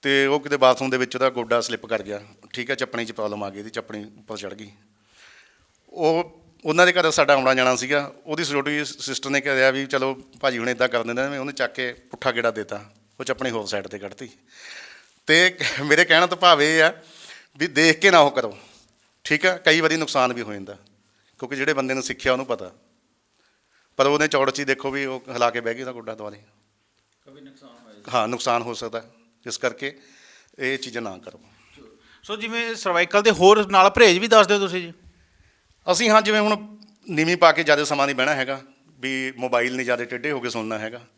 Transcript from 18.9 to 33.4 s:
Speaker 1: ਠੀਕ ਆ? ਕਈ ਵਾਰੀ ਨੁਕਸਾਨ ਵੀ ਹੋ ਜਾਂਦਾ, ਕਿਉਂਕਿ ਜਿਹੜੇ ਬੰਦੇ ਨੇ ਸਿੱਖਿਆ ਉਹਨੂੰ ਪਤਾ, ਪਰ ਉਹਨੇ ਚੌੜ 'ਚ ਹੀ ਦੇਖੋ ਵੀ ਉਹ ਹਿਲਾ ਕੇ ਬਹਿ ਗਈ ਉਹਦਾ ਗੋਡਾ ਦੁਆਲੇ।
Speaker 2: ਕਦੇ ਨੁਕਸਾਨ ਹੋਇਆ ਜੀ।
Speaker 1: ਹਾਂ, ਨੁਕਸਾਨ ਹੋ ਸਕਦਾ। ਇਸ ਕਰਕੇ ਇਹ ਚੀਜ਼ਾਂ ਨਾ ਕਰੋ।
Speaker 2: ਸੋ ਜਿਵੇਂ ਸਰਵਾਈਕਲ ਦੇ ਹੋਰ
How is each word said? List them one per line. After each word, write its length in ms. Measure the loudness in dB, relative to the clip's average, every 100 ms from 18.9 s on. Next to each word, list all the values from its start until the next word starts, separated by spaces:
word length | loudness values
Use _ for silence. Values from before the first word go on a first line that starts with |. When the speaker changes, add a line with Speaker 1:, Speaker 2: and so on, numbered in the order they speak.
| _ _ _
Speaker 1:
ਠੀਕ 220 | -4 0 0
ਆ? 120 | 2
ਕਈ 240 | 2 4
ਵਾਰੀ 160 | 2 0
ਨੁਕਸਾਨ 360 | -2 0 0
ਵੀ 80 | 0
ਹੋ 120 | -8
ਜਾਂਦਾ, 240 | -12 -14 -18 _ _ _ _ _ _
ਕਿਉਂਕਿ 160 | -12 -6
ਜਿਹੜੇ 180 | -2
ਬੰਦੇ 200 | -2 -2
ਨੇ 80 | -4
ਸਿੱਖਿਆ 300 | -6 -6 -2
ਉਹਨੂੰ 140 | -2 -2
ਪਤਾ, 260 | -8 -8 _ _ _ _ _ _ _ _ _ _ _ _ _
ਪਰ 80 | 0
ਉਹਨੇ 220 | 2 0
ਚੌੜ 240 | 0 -2
'ਚ 80 | -2
ਹੀ 60 | -4
ਦੇਖੋ 260 | -4 -4
ਵੀ 140 | -6 -8
ਉਹ 180 | -10 -12
ਹਿਲਾ 200 | -2 -2
ਕੇ 120 | -2
ਬਹਿ 140 | -6 -8
ਗਈ 60 |
ਉਹਦਾ 100 | -10
ਗੋਡਾ 240 | -14 -14 -14
ਦੁਆਲੇ। 260 | -14 -16 _ _ _ _ _ _ _ _ _
Speaker 2:
ਕਦੇ 160 | -20
ਨੁਕਸਾਨ 280 | -20 _ -20
ਹੋਇਆ 260 | -20 _ -20
ਜੀ। 60 | -6
Speaker 1:
ਹਾਂ, 140 | -2 -2
ਨੁਕਸਾਨ 340 | -4 -2 -2
ਹੋ 120 | -4
ਸਕਦਾ। 300 | -10 -10 -12 -14 _ _ _ -14
ਇਸ 100 | -6
ਕਰਕੇ 400 | -6 -6 -12 -14 _ _ -20 -20 _ _
ਇਹ 180 | -6 -6
ਚੀਜ਼ਾਂ 240 | -8 -10
ਨਾ 160 | -10 -12
ਕਰੋ। 240 | -18 -20 _ _ _ -20 -20 _ _ _
Speaker 2:
ਸੋ 120 | -14 -10
ਜਿਵੇਂ 400 | -8 -6 -8 -6
ਸਰਵਾਈਕਲ 460 | -2 0 2 2
ਦੇ 100 | 2
ਹੋਰ 400 | 6